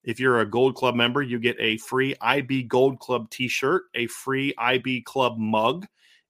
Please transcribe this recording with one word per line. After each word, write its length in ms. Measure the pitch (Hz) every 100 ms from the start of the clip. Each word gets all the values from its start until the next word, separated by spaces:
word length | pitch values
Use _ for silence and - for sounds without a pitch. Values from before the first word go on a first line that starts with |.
if 160 | - 113
you're 200 | 131 120
a 60 | 104
Gold 300 | 113 131 127
Club 180 | 127
member, 280 | 120 120 127
you 160 | 135 120
get 160 | 117 117
a 200 | 113 110
free 360 | - 127 135 135
I 220 | 113 139
B 200 | 127 135
Gold 380 | 120 127 135 131
Club 300 | - 123 110
T-shirt, 540 | - 127 - 135 175 -
a 120 | 127 120
free 460 | - - 135 139 -
I 200 | 117 131
B 220 | 131 127
Club 380 | - 139 127 113
mug. 480 | 110 110 110 165 202 _ _ _ _